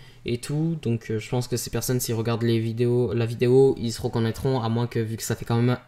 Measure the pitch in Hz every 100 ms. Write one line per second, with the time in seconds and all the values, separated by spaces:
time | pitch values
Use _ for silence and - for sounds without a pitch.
0 | - - - - - 147 165 160 117 113
1 | - 110 - 123 120 117 - 117 120 123
2 | 123 113 113 117 117 113 113 113 120 123
3 | 120 117 117 117 123 131 135 - 113 -
4 | 123 120 113 - 135 131 113 117 120 117
5 | 110 113 - 113 - 117 120 123